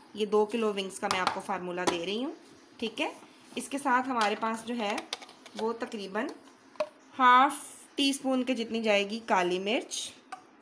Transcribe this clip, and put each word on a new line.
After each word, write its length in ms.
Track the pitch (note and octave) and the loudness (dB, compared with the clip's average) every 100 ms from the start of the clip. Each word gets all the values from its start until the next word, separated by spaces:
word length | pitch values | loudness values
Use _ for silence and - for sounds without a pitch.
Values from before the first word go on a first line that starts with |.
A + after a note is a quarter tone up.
| - G#3 | -12 -4
ये 100 | G#3 | 2
दो 160 | G#3 G#3+ | 4 2
किलो 260 | A#3+ G#3+ | 2 0
विंग्स 260 | G3+ F#3+ F#3+ | -2 -6 -4
का 100 | G#3 | -2
मैं 100 | F#3+ | 0
आपको 200 | F3+ F#3+ | 0 -2
फार्मूला 420 | F#3 F#3 F3+ F3 | -4 -6 -4 -2
दे 200 | F3+ F3 | -2 -2
रही 180 | E3+ G#3+ | -2 -4
हूँ, 100 | C#4 - - - - - | -4 -8 -18 -20 -20 -8
ठीक 200 | A3+ - | -6 -4
है। 120 | D#4 - - - - - | -6 -6 -20 -20 -12 -10
इसके 200 | - C#4 | -6 -4
साथ 240 | C#4 B3 | 2 2
हमारे 320 | C4 A#3+ G#3 G#3+ | 2 0 0 0
पास 280 | A3 A3+ A3+ | -2 -4 -4
जो 80 | A#3+ | -4
है 200 | G3+ A#3+ - - - - - G3+ | -2 -4 -6 -12 -12 -20 -16 -6
वो 160 | A3 | -4
तकरीबन 560 | A#3 A#3+ A3 F#3+ G3+ C#4 - - - - - - - - | -4 -8 -8 -6 -6 -6 -8 -18 -20 -14 -6 -6 -6 -12
हाफ 480 | - B3+ B3 C#4 D4 - - - - | 4 8 8 6 2 -12 -18 -12 0
टी 160 | C#4 | 2
स्पून 300 | C#4 C4 C4 | 2 0 0
के 100 | B3+ | 2
जितनी 280 | A#3+ A3+ A3+ | -2 0 0
जाएगी 400 | A3+ G3+ G3+ A3+ A3 | 4 4 2 -4 2
काली 300 | G3+ F3+ F3+ | 2 4 0
मिर्च, 520 | G3 C4+ - - - - - - - - | 0 -2 -2 -8 -8 -12 -18 -18 -20 -16